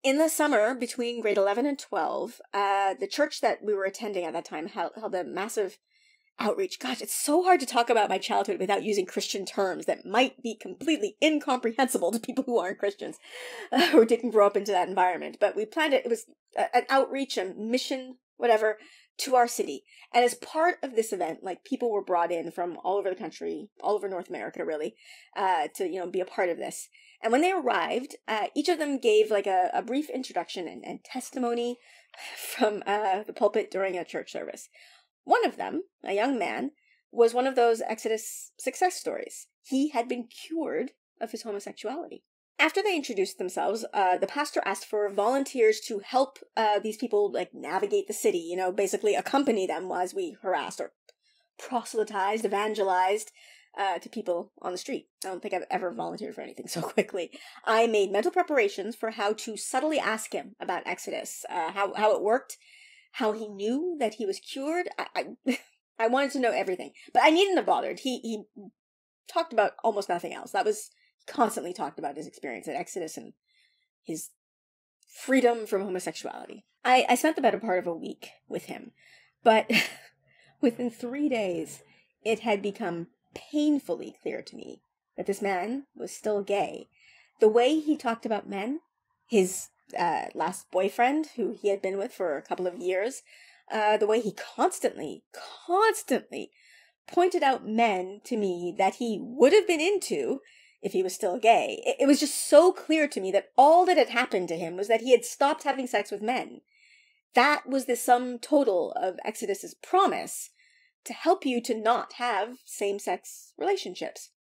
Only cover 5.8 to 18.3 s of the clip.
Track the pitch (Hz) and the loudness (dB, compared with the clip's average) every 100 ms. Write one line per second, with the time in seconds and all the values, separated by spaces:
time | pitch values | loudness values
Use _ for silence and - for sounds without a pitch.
5.8 | _ _ _ _ _ - 226 - 190 - | _ _ _ _ _ -4 -2 -2 -4 -6
6.8 | 254 254 220 - - 302 370 359 254 240 | -8 -6 -6 -4 2 2 6 4 4 0
7.8 | 240 226 202 190 - 202 202 196 185 196 | 4 4 4 0 0 0 0 -2 0 0
8.8 | 185 202 185 - - 202 180 - 190 160 | 2 0 0 -4 -4 -6 -6 -2 -2 -2
9.8 | - - - 214 262 - 233 - 190 185 | -2 -4 0 2 2 0 -10 -10 -14 -6
10.8 | 277 311 208 - 311 302 285 247 233 226 | -2 0 -2 2 2 2 0 0 0 0
11.8 | 254 202 175 226 - - 254 233 180 202 | 0 2 0 -2 -4 -4 0 0 0 -2
12.8 | 202 - - - - - - - - 262 | -4 -4 -12 -12 -18 -16 -14 -14 0 2
13.8 | 330 285 226 233 247 214 202 202 202 185 | 8 8 8 4 4 6 6 4 0 0
14.8 | 180 190 180 160 151 - 202 196 214 - | 0 2 2 0 -8 0 0 0 -4 0
15.8 | 311 269 - 226 - _ _ - - 247 | 2 2 0 -4 -4 _ _ -4 2 0
16.8 | 240 269 254 269 269 - 185 - 214 254 | 4 2 2 -2 -4 -4 -4 -6 -2 -2
17.8 | - 262 254 - _ | 0 -6 -6 -18 _